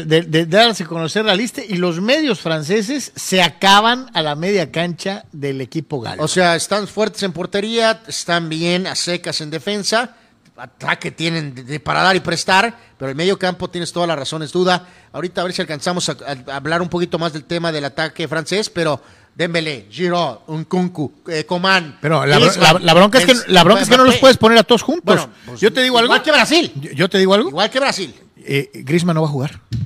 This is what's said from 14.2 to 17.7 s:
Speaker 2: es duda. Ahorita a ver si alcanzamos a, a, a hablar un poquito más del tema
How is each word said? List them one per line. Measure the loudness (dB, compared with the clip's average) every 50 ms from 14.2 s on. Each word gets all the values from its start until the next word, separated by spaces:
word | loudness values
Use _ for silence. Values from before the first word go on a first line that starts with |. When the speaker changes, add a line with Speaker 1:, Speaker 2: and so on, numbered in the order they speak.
| -6 -8 -8 -8 -10
Speaker 2:
es | -4
duda. | -2 0 2 2 2 0 -2 -10 -20 -20 _ _ _
Ahorita | -10 -10 -8 -6 -6
a | -6
ver | -4 -4
si | -6
alcanzamos | -6 -6 -6 -6 -4 -4 -4 -2 -4 -4
a, | -6 -8 -8 -10 -10 -10 -10 -12
a, |
a | -12 -8
hablar | -6 -4 -2 -2
un | -2 -2
poquito | -2 -4 -4 -4 -4 -4
más | -4 -4
del | -6 -8 -10
tema | _ -6 -4 -4 -4